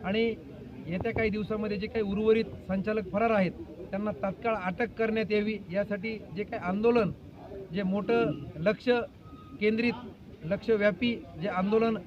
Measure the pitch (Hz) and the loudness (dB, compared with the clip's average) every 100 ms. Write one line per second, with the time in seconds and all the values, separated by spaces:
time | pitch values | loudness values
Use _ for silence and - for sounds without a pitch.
0 | 175 214 226 220 - - - - - 180 | 0 2 2 0 -10 -14 -14 -12 -6 -2
1 | 226 226 220 208 202 214 214 202 214 226 | -2 0 0 0 -2 -2 -2 -2 -2 -2
2 | 202 202 214 220 220 - - 190 196 214 | 0 2 6 6 4 -4 -4 -2 0 -2
3 | 202 196 226 220 180 - 165 - 185 196 | 0 2 4 4 2 0 -12 -12 -8 -4
4 | 208 208 196 185 233 220 180 170 190 - | -4 -2 -4 -2 -2 0 -2 -2 -4 0
5 | 220 220 208 208 208 214 190 185 202 202 | 0 2 2 2 2 -2 -2 -2 -2 -2
6 | 214 214 - 160 202 226 175 196 226 240 | -4 -6 -8 -8 -6 -4 -2 2 6 6
7 | 196 - - - - - - 170 190 196 | 4 0 -12 -16 -14 -14 -8 -2 0 0
8 | - 233 262 - - 151 170 214 - 240 | 2 4 4 0 -6 -2 0 0 2 2
9 | 226 - - - - - 208 220 240 240 | 2 -10 -18 -18 -16 0 2 4 2 0
10 | - - - - 156 190 - 220 208 196 | -8 -16 -18 -12 -4 -2 2 4 4 4
11 | 240 220 - 143 185 185 190 220 226 214 | 0 0 -6 -6 -2 0 4 4 4 0